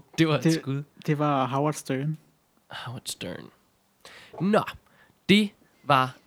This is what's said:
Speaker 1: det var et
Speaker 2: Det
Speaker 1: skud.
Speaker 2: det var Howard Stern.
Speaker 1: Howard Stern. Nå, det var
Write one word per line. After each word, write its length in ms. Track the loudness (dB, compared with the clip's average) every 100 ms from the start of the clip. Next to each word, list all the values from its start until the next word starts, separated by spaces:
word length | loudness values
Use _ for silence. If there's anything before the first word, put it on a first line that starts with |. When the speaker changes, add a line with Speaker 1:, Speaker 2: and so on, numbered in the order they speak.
| -8 0
Speaker 1:
det 100 | 2
var 100 | 2
et 60 |
Speaker 2:
Det 100 | 2
Speaker 1:
skud. 300 | 0 -2 -6 -8 _ -4
Speaker 2:
det 140 | 0
var 260 | 0 0 0
Howard 260 | 0 -2
Stern. 440 | -4 -6 -4 -4 -6 _ _ _ _ _
Speaker 1:
Howard 320 | -14 -12 -12 -12
Stern. 400 | -10 -10 -12 -14 _ _ _ _ _ -20 -20 -20 -4
Nå, 220 | 2 2 2 -10 _ _ _ _ 4
det 200 | 4 4 -6 _ _
var 340 | 2 2 2 -4